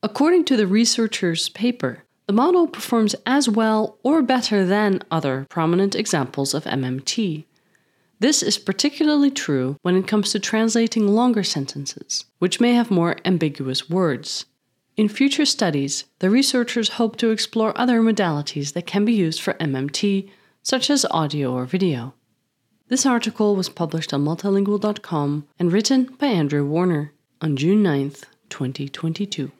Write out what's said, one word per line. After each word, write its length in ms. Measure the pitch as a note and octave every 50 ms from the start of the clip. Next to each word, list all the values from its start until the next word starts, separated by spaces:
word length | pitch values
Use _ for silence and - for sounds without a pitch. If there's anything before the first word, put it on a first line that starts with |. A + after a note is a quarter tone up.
| -
According 420 | G#3+ G#3 - C#4 D#4+ F4+ F4+ D4+
to 100 | - C4+
the 100 | A3 G#3+
researchers' 800 | F#3 F#3+ A3 A#3 A3 - - A3+ G#3+ A3 - - F3 E3 D#3+ - -
paper, 540 | - - G3+ B3 A#3+ B3 - C3 A#2+ - - _ _ _ _
the 60 | - G3
model 340 | A3 B3+ E4+ F4+ F4+ E4+
performs 480 | - - - - - - A#3 A3 G3+ - - _
as 240 | A3 B3+ C#4+ C#4 A#3+
well 500 | G#3 A3+ A3+ A3 A3 G#3+ G#3+ - - _ _
or 180 | B3 D4+ D#4+
better 460 | C4+ A3+ B3+ B3+ A#3+ - G#3+ G3+ F#3+
than 340 | F3 F#3+ G#3 G#3+ G3+ F#3+ F3+ - _ E3
other 340 | E3 C#3+ C#3 C3 C3 C3+ -
prominent 460 | - F3 D#3+ D#3+ E3+ F3+ G3 G3 F#3+
examples 600 | - G#3+ - - D#3 C3 A#2+ - - C#3 C3+ -
of 120 | C#3 -
M 160 | - - C3+ C3
M 160 | B2+ B2+ C3
T. 480 | C3 - - - A3 F#3 D#3 D#3 D#3 _ _ _ _ _ _ _ _ _ _ _ _ _ _ _
This 240 | G3+ C4+ D4+ - -
is 160 | - G#3 -
particularly 720 | - - G3 - - D4 C#4+ - D#4+ D4+ D4+ D4 C#4+ C#4+
true 460 | C#4 C#4 - - D3 C3 B2+ C3 D3 - _
when 120 | F3+ F3+
it 140 | F#3+ F#3+ F#3+
comes 240 | G#3+ G#3+ G3 F#3+ -
to 80 | G#3
translating 680 | G3 - - A3 A3 A3+ A3 A#3 A3+ A3+ - A#3 G#3+
longer 380 | G3+ G3+ A3 A#3+ B3+ A#3+ G#3+ F#3
sentences, 800 | - - D3+ C3+ C3+ - C#3+ C#3+ - - - - _ - - - _ _ _
which 180 | F3 F#3 - -
may 140 | A#3+ A#3+ A#3+
have 180 | A#3+ A#3 A#3
more 280 | G3+ E3+ E3+ E3+ - - -
ambiguous 640 | - F#3 E3 D#3+ D#3 C#3+ - C#3 C3 C3 - - -
words. 580 | E3 F#3 F#3 D#3+ C3+ A#2+ - - - - - _ _ _ _ _ _ _ _ _ _
In 120 | - G#3+ G#3
future 380 | G#3+ - C4+ C#4 C#4 - D4+
studies, 600 | - - - A3 F3 D3+ C#3+ C#3 C#3 - - - _ _ _
the 120 | - F#3
researchers 680 | G#3 B3+ C#4 - - B3+ A#3+ B3 - A#3+ A3 G3+ - -
hope 180 | A#3+ A3 A3 -
to 120 | - A3+
explore 480 | A3 G#3+ - - - A3+ A3 A3 - -
other 240 | B3 B3 B3 A3+ A3+
modalities 680 | A3+ A3 G3+ G3+ F3 D#3 D3 D3 - - D3+ C#3+ C#3 -
that 160 | F3 F3 -
can 160 | - G3+ G#3
be 80 | G#3+ A#3
used 280 | G#3 F3+ D#3+ D#3+ -
for 140 | - - F#3+ -
M 160 | F3 D3+ C3+
M 120 | C3 C3+ C#3+
T, 440 | D3+ - - G3+ G3 F#3+ G3 G3 - _ _ _ _ _
such 300 | _ - - C4 C4 -
as 160 | C#4+ C#4 - -
audio 440 | - E3 D#3 D3 D3 D3 C#3 B2 B2+
or 100 | B2+ B2+
video. 480 | B2+ - F#3+ G3 F3+ D3 A#2+ A#2 C3 - _ _ _ _ _ _ _ _ _ _ _ _ _ _ _
This 180 | - C4 -
article 500 | C#4 B3+ A#3+ A#3 A3+ G3+ - A3 G#3 G3+
was 140 | G3 F#3 -
published 420 | - - F3 D#3 - D#3+ D#3+ - -
on 120 | C#3 C#3+
multilingual 540 | D3+ E3 E3+ - G3+ G3 G3 G3 G3 G#3 G#3
dot 220 | G#3 G#3+ G#3 G#3
com 460 | - - E3+ D#3 D3 C#3+ D3 D3+ D3 _ _ _
and 140 | F3 F3 E3+
written 380 | G#3 A3 - C4+ C4 B3+ B3+ - -
by 80 | C#4+
Andrew 400 | C#4+ A#3 E3+ D3+ C#3 D3 D3 C#3+
Warner 460 | C#3+ D3+ E3 F3+ F#3 E3+ D3 D3+ D3+ _ _ _ _ _ _
on 160 | - D#3+ C#3+
June 260 | C3 C#3 E3+ G3 G#3+ G#3
ninth, 440 | F#3 D3 C#3 C#3 C#3 D3 - - - _ _ _ _
twenty 360 | - - C#3 B2+ C3 - C#3
twenty-two. 640 | C#3 - - - D#3+ D#3+ - G#3 G3 - - C#3 - -